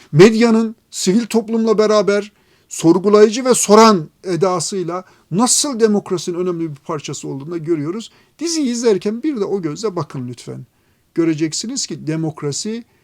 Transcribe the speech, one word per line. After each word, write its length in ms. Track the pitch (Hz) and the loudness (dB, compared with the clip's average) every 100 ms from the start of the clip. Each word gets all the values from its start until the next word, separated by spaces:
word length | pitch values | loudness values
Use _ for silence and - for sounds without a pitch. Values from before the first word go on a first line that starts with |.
| _ | _
medyanın 640 | 147 208 220 233 220 226 226 _ | 6 6 6 2 2 0 -6 _
sivil 360 | - - 202 226 | -6 0 0 0
toplumla 520 | 220 214 226 220 202 | -2 -2 -2 0 2
beraber 540 | 214 214 196 202 202 _ _ _ _ | 2 2 2 0 -4 _ _ _ _
sorgulayıcı 760 | - 165 175 196 208 214 220 | 0 2 4 4 6 6 4
ve 100 | 254 | 0
soran 540 | 233 - 214 226 196 151 _ | 2 4 6 8 6 0 _
edasıyla 800 | 185 170 190 180 - 196 165 180 - _ - | -6 0 0 0 -4 -6 -6 -8 -10 _ -6
nasıl 500 | 165 247 - 294 240 | -2 0 0 -2 0
demokrasinin 560 | 226 208 - 180 185 170 | 2 2 0 -4 -4 -4
önemli 340 | 180 170 165 | -4 -4 -6
bir 60 | 143 | -8
parçası 520 | - 160 - 143 151 | -10 -10 -8 -12 -10
olduğunu 220 | 139 147 | -10 -10
da 80 | 170 | -8
görüyoruz. 540 | 156 165 147 202 220 _ _ - | -4 -4 -4 -8 -12 _ _ -10
Diziyi 320 | 330 330 269 | -6 -2 -2
izlerken 520 | 240 240 190 208 226 | -2 0 0 -2 -6
bir 140 | 311 262 | -4 -4
de 80 | |
o 180 | 196 196 | -4 -4
gözle 340 | 160 147 220 175 | -6 -6 -6 -6
bakın 320 | 156 143 123 | -8 -8 -10
lütfen. 380 | 120 - 131 131 _ _ _ _ | -12 -14 -16 -16 _ _ _ _
Göreceksiniz 720 | - 165 151 160 - 220 269 - | -2 -2 0 -4 -6 -8 -8 -10
ki 200 | 160 139 | -10 -8
demokrasi 800 | 160 160 156 147 135 214 226 - _ | -6 -6 -6 -8 -6 -8 -10 -12 _